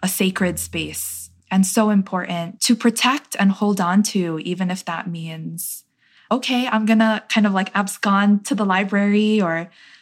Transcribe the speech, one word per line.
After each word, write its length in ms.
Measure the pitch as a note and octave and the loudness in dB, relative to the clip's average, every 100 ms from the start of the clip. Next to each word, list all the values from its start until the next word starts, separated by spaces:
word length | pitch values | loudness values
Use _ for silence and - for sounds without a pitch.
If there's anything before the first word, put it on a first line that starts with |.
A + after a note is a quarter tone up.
a 60 | F#3+ | -4
sacred 500 | - F#3+ F#3 F#3 E3 | 0 0 0 -2 -2
space 720 | - E3+ D#3 D#3 - - - _ - | -6 -8 -8 -8 -12 -12 -16 _ -2
and 140 | F#3+ | 0
so 260 | F#3+ - G#3+ | 2 2 2
important 720 | G3+ F#3+ F#3 - F3 E3+ - | 2 0 -4 -6 -8 -10 -4
to 120 | - A#3 | 0 2
protect 580 | A#3+ A3+ B3 D4 - - | 2 2 0 0 -4 0
and 120 | G3 | 2
hold 280 | G3 G#3 G3+ | 2 0 0
on 220 | F3 G3 | 2 2
to, 360 | G#3 G3+ E3+ D#3+ | 2 0 -2 -4
even 300 | E3+ F3+ F3+ | -6 -4 -4
if 140 | F#3 | -4
that 240 | - E3 - | -6 -8 -8
means, 760 | E3+ D#3+ D#3+ D#3+ E3 - - - _ _ _ - | -8 -10 -10 -10 -10 -10 -12 -18 _ _ _ -4
okay, 360 | B3+ B3+ B3 B3+ | -4 -2 -2 0
I'm 200 | A3 G#3+ | 0 2
gonna 380 | A3 A3 G#3+ - | 4 4 0 -2
kind 180 | A3+ G#3 | 2 2
of, 60 | |
like, 160 | F#3+ F#3+ | 2 0
abscond 680 | G3+ G3 - G#3 G3 G3+ G3+ - | -2 -2 -2 2 4 4 4 2
to 80 | G#3 | -2
the 100 | G3+ | 0
library 720 | F#3 G3+ G3+ G3+ G#3 G#3+ G#3+ | 0 0 0 2 2 4 2
or 300 | F3 E3 E3+ _ - - | 2 -2 -6 _ -20 -20